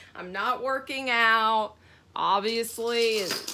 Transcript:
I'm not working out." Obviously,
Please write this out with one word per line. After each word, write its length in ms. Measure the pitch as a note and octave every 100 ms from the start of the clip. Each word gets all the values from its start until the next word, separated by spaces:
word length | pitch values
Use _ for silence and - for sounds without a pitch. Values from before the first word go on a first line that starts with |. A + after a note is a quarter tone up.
| - -
I'm 160 | F3+
not 300 | F#3+ A3+ B3+
working 460 | B3+ C4+ C4+ C4+ C4
out." 640 | A#3 A3+ A3+ A3 A3 G#3 - - - _
Obviously, 1080 | - E3 G3 G#3 A3+ A3+ - A#3 A#3 A#3 A3 F3+ D3 -